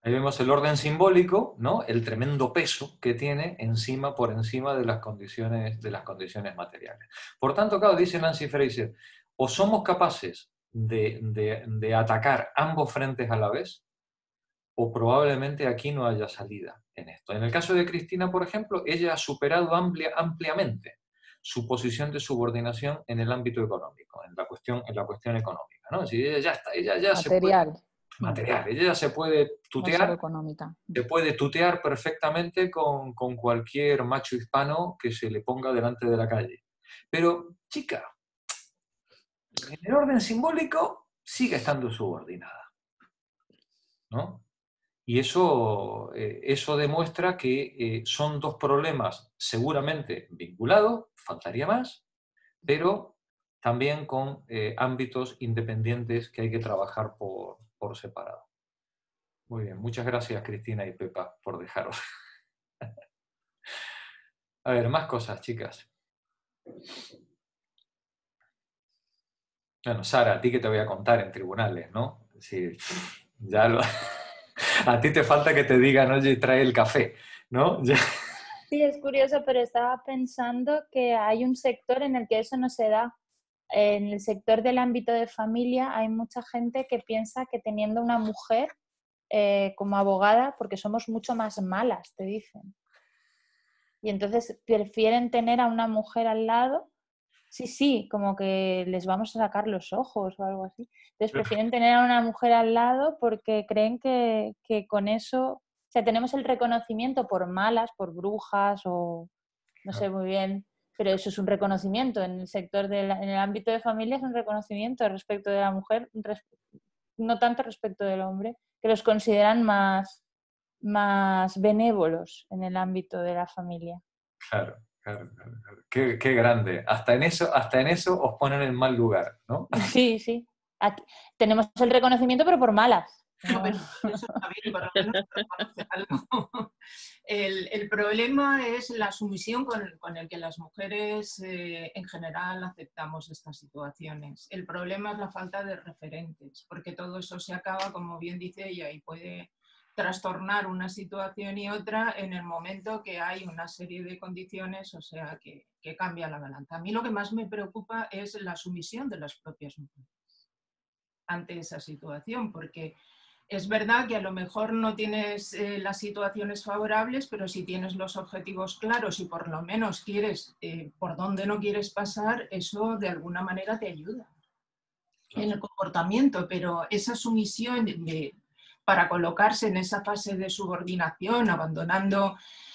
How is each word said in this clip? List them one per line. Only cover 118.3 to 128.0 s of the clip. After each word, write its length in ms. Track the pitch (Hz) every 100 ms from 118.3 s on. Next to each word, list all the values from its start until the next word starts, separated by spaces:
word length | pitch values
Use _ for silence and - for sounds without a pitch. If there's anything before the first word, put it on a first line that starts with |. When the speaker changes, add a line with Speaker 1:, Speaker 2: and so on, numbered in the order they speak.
| 190 214 240 _ _
Speaker 3:
que 100 | 220
los 120 | 214
consideran 640 | 220 214 226 208 208 226
más, 600 | 226 202 196 190 196 - _ _ _ _ _ _
más 800 | 208 208 202 196 196 190 190 196
benévolos 840 | 208 214 233 208 165 165 170 - _
en 120 | 190
el 140 | 185 185
ámbito 420 | 185 185 185 185
de 100 | 175
la 140 | 175 175
familia. 520 | - 175 170 170 175 _ _ _ _ -
Speaker 1:
Claro, 280 | 104 - - _ _
claro, 260 | - 104 87 -
claro, 160 | - 117
claro. 180 | - - _
Qué, 300 | 127 131 113
qué 140 | 135 127
grande. 480 | 120 117 104 92 -
Hasta 280 | 110 - 123
en 80 |
eso, 300 | 160 170 175 135
hasta 260 | 113 131
en 60 | 135
eso 340 | 170